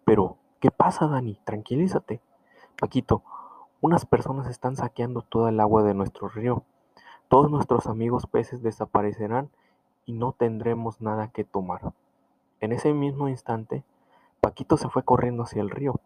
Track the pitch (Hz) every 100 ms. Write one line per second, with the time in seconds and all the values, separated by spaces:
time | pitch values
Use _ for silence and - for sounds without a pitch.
0 | - 107 92 - _ _ 135 - 180 -
1 | 151 135 120 104 - 107 - 127 185 190
2 | - 214 _ _ _ _ _ - - 131
3 | - 107 - - - - - _ 151 170
4 | - 117 - 135 123 123 127 131 120 -
5 | 120 120 - 113 113 110 104 110 104 98
6 | 98 - 98 107 120 117 - _ _ _
7 | - - _ 131 147 147 - 120 - 110
8 | 117 120 - 117 117 123 117 - 107 107
9 | 104 104 104 120 143 _ _ _ _ _
10 | - 113 123 - 117 110 110 117 113 107
11 | 110 107 107 - 104 98 92 90 90 -
12 | _ _ _ _ _ _ - 120 151 147
13 | 143 139 139 127 - 113 110 139 - _
14 | _ _ _ _ - - 135 156 123 131
15 | - 123 123 120 113 107 101 - 139 123